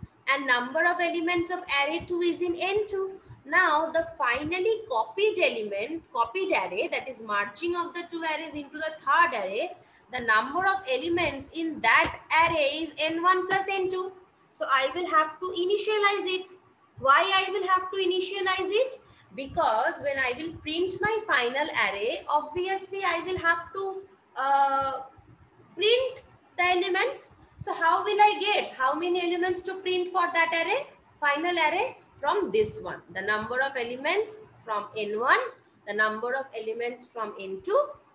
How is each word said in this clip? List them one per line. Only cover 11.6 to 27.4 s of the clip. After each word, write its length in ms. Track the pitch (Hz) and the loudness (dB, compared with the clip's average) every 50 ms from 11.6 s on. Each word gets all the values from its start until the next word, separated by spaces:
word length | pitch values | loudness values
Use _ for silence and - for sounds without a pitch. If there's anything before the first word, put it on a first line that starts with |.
| 330 320 285 208 | -4 -4 -4 2
that 400 | 226 226 254 311 330 - - - - - 294 320 | 4 6 6 6 4 2 -2 -8 -4 2 4 4
array 400 | 339 330 330 311 277 277 294 320 | 4 4 4 2 2 0 0 -2
is 100 | 330 285 - - | -6 -6 -4 -4
N 240 | 311 320 330 330 | -2 -2 -2 2
one 260 | 339 370 370 359 370 381 | 4 4 4 4 2 2
plus 160 | 381 392 381 403 | 0 0 0 0
N 180 | 392 392 370 370 | -2 -2 0 -2
two. 240 | 370 370 370 381 - - - _ _ _ _ _ | -2 -4 -4 -6 -10 -14 -20 _ _ _ _ _
So 160 | - - - - | -10 -8 -2 0
I 220 | 269 262 269 - - | 2 2 2 0 -2
will 140 | 359 349 - | -4 -2 2
have 320 | 320 311 311 - - - | 2 2 2 2 -2 -8
to 60 | 359 | -8
initialize 920 | 370 - 349 359 381 415 - - 427 427 415 403 403 403 370 - 370 370 370 | -6 -4 -2 0 0 0 0 0 0 0 2 2 2 2 0 -2 -2 -4 -4
it. 120 | - - - - _ _ _ _ _ _ _ - | -6 -10 -16 -20 _ _ _ _ _ _ _ 0
Why 340 | 254 269 277 320 370 392 381 | 4 6 6 6 6 4 2
I 160 | 381 381 381 | 2 2 0
will 160 | 392 403 370 | -2 -2 0
have 240 | 370 370 370 370 370 | 2 2 0 0 -2
to 60 | 403 | -2
initialize 720 | 381 370 349 370 370 381 - 403 392 370 381 370 381 349 370 403 466 539 | 0 0 0 0 0 -2 -4 -4 -2 -2 -2 0 0 -2 0 2 2 0
it? 140 | 523 - - - - - - - _ 185 | 0 -2 -10 -18 -20 -20 -20 -20 _ -12
Because 680 | 254 277 277 - 349 311 247 220 233 269 - - - | -10 -10 -4 -2 0 2 2 2 2 2 0 -2 -2
when 160 | 254 285 269 269 | -4 -2 -2 0
I 160 | 262 247 247 | 0 -2 -2
will 160 | 302 320 339 - - | -4 -6 -8 -10 -8
print 380 | - 311 320 339 370 381 359 - | -8 -4 -2 -2 -2 -2 -2 -2
my 180 | 415 427 440 415 427 | 0 0 0 0 0
final 400 | 392 294 254 240 240 262 285 302 311 - 240 214 196 | 2 2 2 2 2 0 0 -2 0 0 0 0 0
array, 380 | 196 202 214 240 349 - - - | 0 -2 -2 -2 -2 -4 -2 0
obviously 720 | 294 302 294 302 311 359 359 381 381 381 - - 392 392 | 0 0 0 -2 -4 -4 -2 -2 -2 -4 -4 -8 -6 -4
I 200 | 381 349 330 339 - | -2 -2 -2 -2 -2
will 140 | 370 370 359 | -4 -4 0
have 340 | 330 339 339 339 - - | 2 2 2 0 -2 -8
to, 300 | - - 392 381 381 381 - - - _ _ _ _ | -8 -6 -6 -6 -6 -8 -12 -14 -20 _ _ _ _
uh, 560 | 254 269 277 277 277 277 277 269 277 269 269 254 - - - - - - - - - - _ _ - - - - | -2 2 4 4 4 4 4 4 2 0 -2 -4 -6 -8 -12 -18 -20 -20 -20 -20 -20 -20 _ _ -20 -20 -16 -4
print 460 | 330 403 440 480 508 523 494 - - - - - _ _ _ _ - | 0 4 4 4 4 2 -2 -4 -10 -16 -20 -20 _ _ _ _ 0
the 60 | 349 | 2
elements. 720 | 359 370 359 392 381 359 381 440 539 - - - - - - | 2 4 2 2 2 2 0 0 0 -2 -6 -10 -12 -14 -20